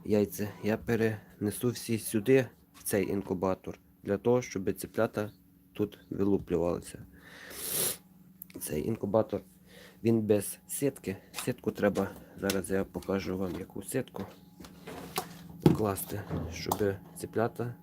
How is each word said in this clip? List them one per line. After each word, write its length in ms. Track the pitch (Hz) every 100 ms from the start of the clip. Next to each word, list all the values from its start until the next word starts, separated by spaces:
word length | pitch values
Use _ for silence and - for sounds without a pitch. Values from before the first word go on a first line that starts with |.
яйця 440 | - 104 101 - 101 -
я 140 | 104 107
перенесу 920 | - 117 110 110 - - 104 - 127
всі 280 | 113 - 110
сюди, 480 | - 113 104 131 120 - -
в 80 | -
цей 260 | - 104 95
інкубатор, 720 | 98 - 95 95 - - - - -
для 160 | - 101
того, 240 | 120 123
щоб 300 | 123 95 98
цеплята 580 | 92 - - 110 - 107 - - - -
тут 260 | - 104 - -
вилуплювалися. 880 | - 101 98 - 85 85 - - - - - - - - - - - - - - - - - - -
Цей 260 | - 76 92
інкубатор, 560 | 113 104 107 107 95 - - - - - -
він 180 | 113 113
без 360 | 107 104 98 - -
сітки. 480 | - 139 - - 92 -
Сітку 380 | - - 123 -
треба, 400 | - 101 98 98 - - -
зараз 300 | 95 95 92
я 140 | 95
покажу 540 | 95 - - 95 95 92
вам, 140 | 92 87
яку 240 | 92 -
сітку 440 | 101 131 123 - 101 - - - - - - - - - - - - -
покласти, 580 | - 85 110 95 - 104 - 87 82
щоб 420 | - - - 104 95 - -
цеплята 580 | 107 110 110 - 117 120